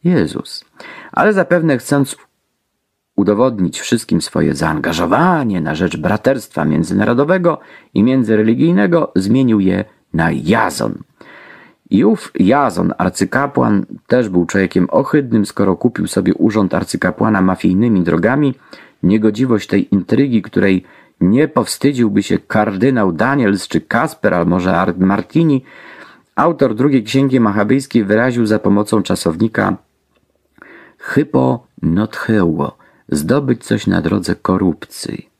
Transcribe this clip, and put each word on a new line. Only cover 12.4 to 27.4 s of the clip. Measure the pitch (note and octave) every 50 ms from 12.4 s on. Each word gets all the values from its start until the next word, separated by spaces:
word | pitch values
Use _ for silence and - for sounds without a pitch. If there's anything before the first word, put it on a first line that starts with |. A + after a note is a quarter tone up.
| F#2+ F#2 B2+ C#3+ C#3+ A#2 F2 F2 F2+ F2 -
arcykapłan, | - - F#2 - - G2 F#2 - B2+ C#3 C#3 C#3 C3+ B2+ A#2 G#2 G2 - - - - _
też | _ B2 B2+ B2 G#2+
był | F#2 F2+ F2
człowiekiem | E2 - G2 F#2+ F2+ - F#2 F2+ -
ohydnym, | - - C#3 - - D3+ C#3+ A#2+ A2+ A2 G2+
skoro | - - - G2+ F#2+ F#2
kupił | - - B2+ - - F2
sobie | F#2 - - F2+ - -
urząd | - - A#2 G2+ A2 G2+ F2+ -
arcykapłana | F2 F#2 - - F2+ - F#2 F2+ - A2 A2 G#2+ G2
mafijnymi | F#2 F#2 F#2 - - F#2 F2+ F#2+ A#2 A#2+ A2 F#2
drogami. | F2 E2+ E2 E2 E2+ G#2+ B2+ C#3+ D3+ C#3 B2+ - _ - - - - - _ _ -
Niegodziwość | F2 G2+ A2 G#2+ A2 G#2 A2+ C3 C3 A#2+ G#2 -
tej | - A2+ G2+ F#2 - -
intrygi, | G2+ F2 - - - C#3 C#3 A#2+ A2
której | F#2 - - G2+ G2+ G2 F#2+ F2+ - - - - _ _ _ _
nie | F2 F2+ G#2 C3 D3+
powstydziłby | D#3 - C3 A#2 - - - - C#3 C#3+ B2 A#2 G#2+ G2+ G#2 G2
się | - F#2 F2+
kardynał | - _ - A2 G#2+ G#2 G2 F#2 G#2+ C3+ C3 A#2+ G#2 F#2+
Daniels | E2+ D#2 G#2+ B2+ C#3 C#3+ B2 G2+ G2 F#2 -
czy | - - G2+
Kasper, | - _ - - C#3+ D#3 - _ - G#2+ F2+
a | F2 E2+
może | F2 F2 F#2 F2+ F#2 F2+
Ar-, | E2 F#2 F2 F2
Martini, | F2+ F#2 F#2+ G2 G2+ - - - D#3+ E3 D#3+ C#3+ C3 B2+ - - - - - - - - - - _ _ _ _
autor | - C3 E3 E3 C#3+ C#3+ B2+ A2
drugiej | G#2 B2+ D3+ C#3 C3 G#2
Księgi | G#2+ - C3+ C#3 C3+ B2+
Machabejskiej, | B2+